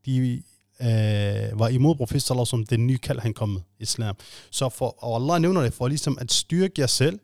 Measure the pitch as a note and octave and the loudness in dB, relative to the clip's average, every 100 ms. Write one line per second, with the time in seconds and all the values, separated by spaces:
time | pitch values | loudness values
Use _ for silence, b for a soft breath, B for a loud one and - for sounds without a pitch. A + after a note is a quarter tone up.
0 | - C3 B2+ B2 - _ _ _ B2 A2+ | 0 0 0 -2 -8 _ _ _ 0 2
1 | G#2+ G#2 G2+ G#2 G#2+ G#2 A2+ B2+ D3 D3+ | 2 2 0 -2 -4 0 2 4 4 2
2 | A#2+ D3 - B2+ A#2+ A#2 G#2+ A#2 A#2+ C3 | 0 -2 0 0 0 -2 0 2 2 0
3 | - C#3 A2 - G#2+ F#2+ - _ G#2+ - | -2 -2 -4 -2 -4 -4 -8 _ -6 -4
4 | A2 G2+ B B B - C3 - B2 - | -4 -6 B B B -4 -4 -2 -6 -4
5 | B2 A#2 C3+ F3 E3 F#3 B2 - B2+ D3 | -4 -2 2 2 4 2 0 0 -2 -2
6 | - C3 B2 - - E3 F#3+ D#3 B2+ - | -2 -4 0 -2 0 0 2 2 0 2
7 | C#3 G3+ | 2 0